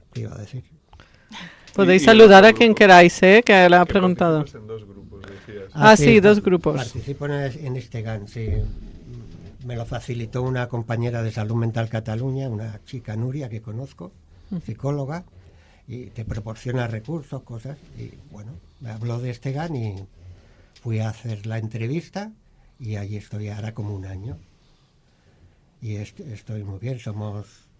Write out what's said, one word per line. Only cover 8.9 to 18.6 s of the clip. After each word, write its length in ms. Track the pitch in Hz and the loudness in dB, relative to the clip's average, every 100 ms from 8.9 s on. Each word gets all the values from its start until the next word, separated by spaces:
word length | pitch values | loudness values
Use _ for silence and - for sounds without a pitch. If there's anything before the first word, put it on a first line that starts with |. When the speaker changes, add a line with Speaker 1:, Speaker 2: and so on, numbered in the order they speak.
| - - 120 110 - - - | -20 -18 -18 -18 -20 -20 -18
Speaker 1:
Me 120 | 123 120 | -14 -12
lo 80 | |
facilitó 580 | 113 120 - 120 113 127 | -10 -12 -10 -10 -10 -8
una 260 | 127 127 123 | -6 -6 -6
compañera 540 | 120 113 117 120 120 | -8 -6 -6 -4 -6
de 80 | 113 | -6
Salud 240 | 110 107 | -6 -6
Mental 340 | 117 117 113 113 | -4 -4 -4 -6
Cataluña, 600 | 113 110 110 131 131 135 | -8 -8 -8 -6 -8 -8
una 320 | 104 110 104 - | -10 -10 -14 -16
chica 280 | 127 110 | -16 -10
Nuria 340 | 107 127 139 123 | -8 -8 -8 -10
que 120 | 110 | -12
conozco, 500 | 113 110 139 - 175 - _ _ - | -12 -14 -14 -16 -20 -20 _ _ -14
Speaker 2:
Ujú. 120 | 180 | -12
Speaker 1:
psicóloga, 600 | - 110 139 143 135 165 - _ - _ _ _ - | -12 -10 -8 -6 -8 -10 -14 _ -20 _ _ _ -18
y 200 | 120 127 | -16 -16
te 180 | - | -14
proporciona 640 | 110 107 107 107 127 127 117 | -12 -10 -12 -12 -8 -6 -6
recursos, 560 | 110 110 165 139 131 | -8 -10 -12 -12 -16
cosas, 360 | - 117 131 147 - 120 | -14 -16 -16 -18 -20 -20
y 120 | 113 - - | -20 -20 -20
bueno, 200 | 101 104 170 | -20 -20 -20